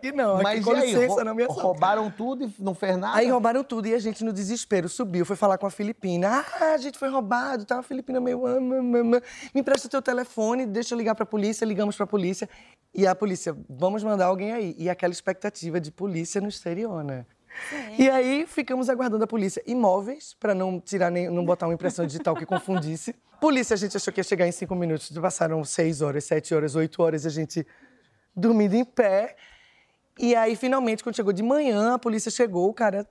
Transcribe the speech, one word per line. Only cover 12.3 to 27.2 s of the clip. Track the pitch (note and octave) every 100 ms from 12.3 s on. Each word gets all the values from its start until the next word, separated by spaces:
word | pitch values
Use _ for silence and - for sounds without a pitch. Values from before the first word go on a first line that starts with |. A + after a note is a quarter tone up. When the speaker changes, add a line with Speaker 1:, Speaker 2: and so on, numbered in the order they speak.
| F#3+ G#3 - - _ _
Speaker 1:
E | - F#3+
a |
polícia, | F#3 G#3 F3+ - C#3+ -
"Vamos | B2+ F3+ G#3+
mandar | G#3+ G#3 F3+
alguém | F#3+ G3+
aí." | A#3 G3+ -
E | E3
aquela | F3+ F3+
expectativa | F3 - F#3+ G#3 - E3 E3
de | D3+
polícia | - G3+ E3 E3 G3+
no | G3+
exterior, | - F3 E3+ A3+ F3
né? | D3 C3 A#2+ _ _ - -
Speaker 3:
Sim. | C#4+ A#3 A3
Speaker 1:
E | C4
aí | C4 B3+ C#4 E4
ficamos | - C4 B3+ B3
aguardando | B3 B3+ A3
a | G#3+
polícia. | A3+ G3 - -
Imóveis, | B3 G#3+ F#3 G3+ C#4+ - -
pra | G#3+
não | F#3+ F#3 F#3
tirar | - G3 F3
nem, | F3 F3
não | F3
botar | F3 F3 E3+
uma |
impressão | E3+ F3+ - E3
digital | D3+ - D#3+
que | D#3+
confundisse. | F#3 - F#3 D3+ D#3+ - - _ _
Polícia, | D#4 C4+ A#3+
a | G#3+
gente | G3+ G3
achou | -
que | G3
ia |
chegar | F3+ F#3 F3
em |
cinco | F3 F#3 F#3
minutos. | F3 D#3 - D3+
Passaram | F3+ - E3 D#3+
seis | C#3+ - E3 D3+
horas, | D3 C#3+
sete | C#3+ D#3 -
horas, | D#3+ D3+ C#3+
oito | D#3+ -
horas, | E3+ D#3